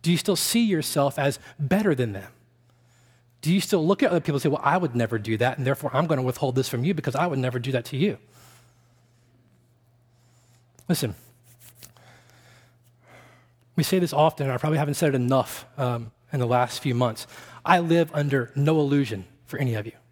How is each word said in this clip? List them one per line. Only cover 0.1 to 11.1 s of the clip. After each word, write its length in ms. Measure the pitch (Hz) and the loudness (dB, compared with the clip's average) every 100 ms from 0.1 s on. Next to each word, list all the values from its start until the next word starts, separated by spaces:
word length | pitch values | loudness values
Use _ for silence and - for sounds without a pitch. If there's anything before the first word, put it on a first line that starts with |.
you 60 | 175 | 0
still 180 | - | 0
see 300 | 185 - 233 | 0 0 2
yourself 560 | 233 170 151 151 139 139 | 2 0 0 0 0 2
as 180 | 143 - - - | -2 -2 -12 -6
better 340 | 139 190 208 | 0 2 2
than 200 | 135 120 | 2 0
them? 180 | 98 - _ _ _ _ _ _ _ _ _ _ _ | -4 -12 _ _ _ _ _ _ _ _ _ _ _
Do 120 | 156 | 0
you 60 | 185 | 0
still 260 | - 190 156 | 2 0 2
look 160 | 196 | 2
at 80 | 254 | 4
other 80 | 175 | 2
people 160 | - | 0
and 80 | 139 | 0
say, 60 | 151 | 0
"Well, 120 | 147 | 0
I 120 | 139 175 | 2 0
would 200 | 165 120 | 0 0
never 240 | 113 113 | -2 -2
do 160 | 104 110 | -2 0
that, 200 | 120 127 | 0 0
and 80 | |
therefore 280 | 127 139 - | -2 -2 -2
I'm 140 | 127 160 | 0 2
gonna 140 | 143 | 0
withhold 340 | 127 123 135 127 | -2 -2 -2 0
this 120 | 127 | -2
from 160 | 117 | -2
you 100 | 139 | -2
because 200 | 165 147 | -2 -2
I 140 | 135 175 | -2 -2
would 100 | 135 | 0
never 220 | 127 123 | -2 -4
do 100 | 123 | -2
that 140 | 127 | -4
to 120 | - 131 | -4 -2
you"? 220 | 196 - _ - - - _ _ _ _ _ _ _ _ _ _ _ _ _ _ _ _ _ _ _ _ _ _ - | -2 -2 _ -20 -20 -20 _ _ _ _ _ _ _ _ _ _ _ _ _ _ _ _ _ _ _ _ _ _ -2
Listen, 260 | 175 117 | -2 -2